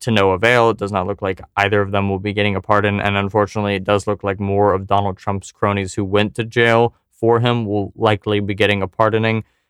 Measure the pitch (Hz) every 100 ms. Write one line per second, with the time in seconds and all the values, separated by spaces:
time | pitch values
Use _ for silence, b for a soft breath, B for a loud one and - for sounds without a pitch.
0 | 123 107 98 92 117 123 113 104 101 101
1 | 92 98 98 92 - - 101 104 98 101
2 | 98 98 104 104 104 95 - 104 101 101
3 | 101 101 101 104 101 110 101 98 95 101
4 | 104 98 101 95 98 101 104 95 98 101
5 | 101 92 - 98 - - 104 101 95 -
6 | 98 101 104 - 110 120 117 117 117 -
7 | _ _ 113 117 123 120 107 104 98 -
8 | 110 104 107 104 101 98 101 101 95 -
9 | 110 110 113 110 - _ _